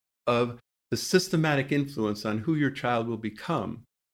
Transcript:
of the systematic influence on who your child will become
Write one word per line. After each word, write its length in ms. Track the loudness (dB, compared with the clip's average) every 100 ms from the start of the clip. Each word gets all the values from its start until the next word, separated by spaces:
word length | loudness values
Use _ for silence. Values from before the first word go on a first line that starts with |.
| _ _ 0
of 340 | 2 2 -4 _ _ _
the 80 | -4
systematic 760 | 2 2 4 2 2 2 2
influence 540 | 0 0 -2 -2 -2 -2
on 140 | -2
who 160 | 0 2
your 160 | 0
child 360 | 0 0 0 0
will 100 | -4
become 680 | -6 -8 -4 -2 -2 -8 -14 _ _